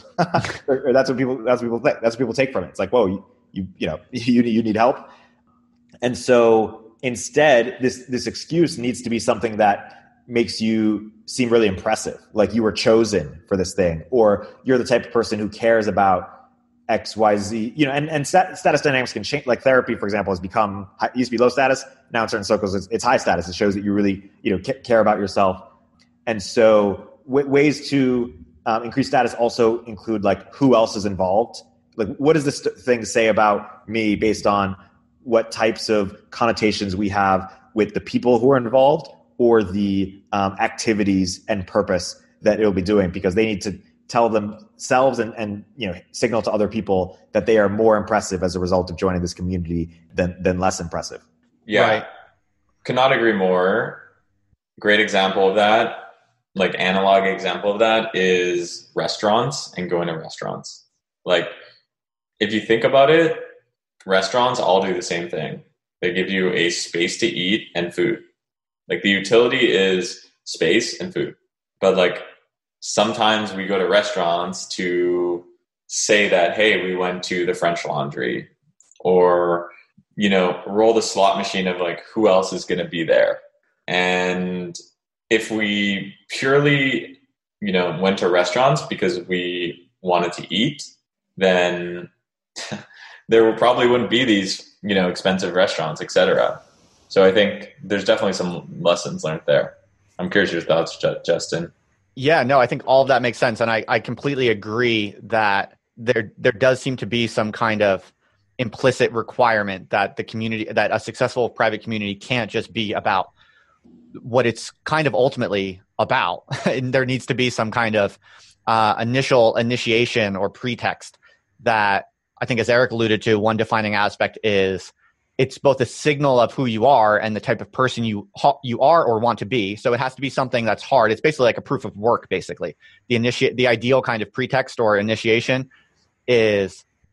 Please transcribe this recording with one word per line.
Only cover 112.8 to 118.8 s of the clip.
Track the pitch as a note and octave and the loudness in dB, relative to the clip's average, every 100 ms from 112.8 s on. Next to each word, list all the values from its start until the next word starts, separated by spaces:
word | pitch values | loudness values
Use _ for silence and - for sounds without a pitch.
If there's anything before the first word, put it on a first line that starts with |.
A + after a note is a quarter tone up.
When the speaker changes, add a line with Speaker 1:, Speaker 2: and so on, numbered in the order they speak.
| G#2+ | -4
Speaker 3:
about | G2 G2+ F#2+ - _ _ _ _ _ _ - _ - | -4 -2 -2 -4 _ _ _ _ _ _ -20 _ -18
what | B2 A#2+ A#2 | -2 0 0
it's | A2+ - - - | -2 -10 -14 -4
kind | D#3 D3+ | -2 0
of | |
ultimately | - C3 B2+ G#2 G2 G2 F#2 _ - | 0 0 0 -4 -2 -4 -8 _ -6
about. | G#2+ B2+ F#2 F2 - - | -2 0 -2 -4 -10 -6
<laughs> | G3 | -4
And | B2+ B2+ | -2 -2
there | C3+ B2+ | -2 0
needs | B2+ - | -2 -4
to | |
be | B2 B2+ | -2 -2
some | A#2 A2 | -2 -2
kind | G#2+ A2+ G#2+ | -2 0 0
of, | G2+ - _ - - _ - | 0 -4 _ -20 -20 _ 0
uh, | A2+ | 2